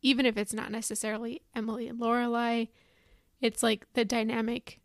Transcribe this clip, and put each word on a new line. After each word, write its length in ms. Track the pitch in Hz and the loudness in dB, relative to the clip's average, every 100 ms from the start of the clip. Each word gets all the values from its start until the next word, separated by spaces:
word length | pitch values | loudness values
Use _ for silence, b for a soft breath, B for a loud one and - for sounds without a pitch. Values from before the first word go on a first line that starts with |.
even 220 | 262 254 254 | 2 4 4
if 100 | 214 | 2
it's 180 | 202 | -2
not 160 | 214 - | -4 -6
necessarily 720 | 214 226 214 214 214 233 269 _ | -6 -6 -4 -4 -4 -6 -10 _
Emily 340 | - 220 226 233 | -6 -4 -4 -6
and 100 | 233 | -2
Lorelai. 680 | 233 240 240 233 240 233 226 b b b b b b - | 2 2 2 2 2 0 -2 b b b b b b -2
It's 220 | 240 - | -2 2
like 240 | 233 220 - | 2 2 -2
the 120 | - | -2
dynamic 760 | 220 240 220 233 226 240 - - | 0 0 0 0 0 -4 -8 -20